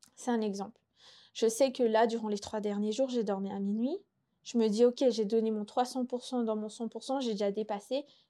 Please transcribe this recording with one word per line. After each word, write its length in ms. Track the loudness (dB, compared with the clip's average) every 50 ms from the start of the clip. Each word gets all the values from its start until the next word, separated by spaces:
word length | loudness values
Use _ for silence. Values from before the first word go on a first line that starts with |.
| -20 _ _
C'est 160 | -8 -2 0
un 80 | 0 0
exemple. 380 | 0 -2 -2 -4 -8 -10 -12 _ _ _ _ _ -20 -20 -20 -20 -20 _ _
Je 140 | 0 2
sais 260 | 2 4 4 2 2 4
que 100 | 2 2
là, 240 | 4 6 4 4
durant 220 | 4 2 -2 -2 -2
les 100 | -4 -4
trois 220 | -6 -6 -6 -4
derniers 320 | -2 -2 -2 0 -2 -2 0
jours, 160 | 0 0 0
j'ai 160 | 0 -2 0
dormi 260 | 0 -2 -2 -4 -6
à 80 | -4 -4
minuit, 380 | -2 -2 0 0 -2 -2 -2 -6 -8 _ _ _ _ _ _ _ _
je 100 | -4 0
me 120 | 2 2 2
dis, « 160 | 6 6 6
OK, 180 | 4 6 4 2 2
j'ai 160 | 4 2 0
donné 260 | 2 2 2 2 2
mon 140 | -2 -2 -6
trois 180 | -2 0 -2 -2
cents 220 | 0 -2 -6 -4
pour 180 | -4 -6 -8 -6
cent 180 | -4 -2 -2 0
dans 120 | 0 -2
mon 140 | -2 -4 -8
cent 180 | -8 -8 -8
pour 160 | -8 -8 -10 -6
cent, 160 | -4 -2 -2
j'ai 140 | 0 -2 -2
déjà 180 | 0 -2 -2
dépassé, 540 | -2 -2 -4 -4 -6 -8 -6 -4 -4 -4 -4 -6 _ _ _